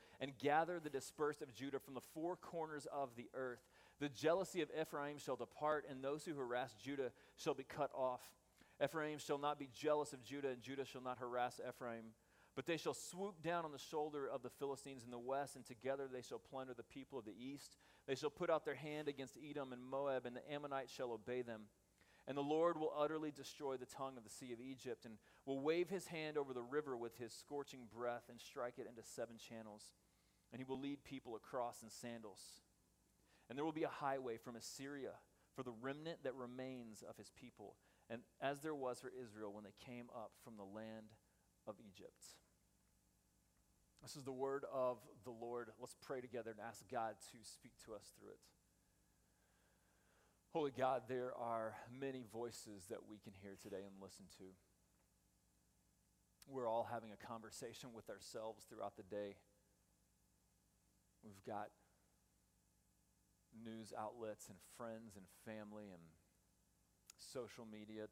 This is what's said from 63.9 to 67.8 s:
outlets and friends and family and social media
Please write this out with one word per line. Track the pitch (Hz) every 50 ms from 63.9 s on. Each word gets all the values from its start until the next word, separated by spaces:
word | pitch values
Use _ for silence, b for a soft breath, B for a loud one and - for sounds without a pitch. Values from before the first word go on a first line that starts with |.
| -
outlets | 117 107 107 120 120 110 107 104 - - -
and | 98 87 - - -
friends | - 120 113 113 113 117 113 98
and | 101 92 - - - -
family | 113 110 107 104 104 107 107 104 98
and | 90 85 82 80 80 - _ _ _ _ _ _ _ _ _ _ _ _ _ _ _ _ _ - -
social | - - - - 131 117 104 - 127 117
media | 110 107 107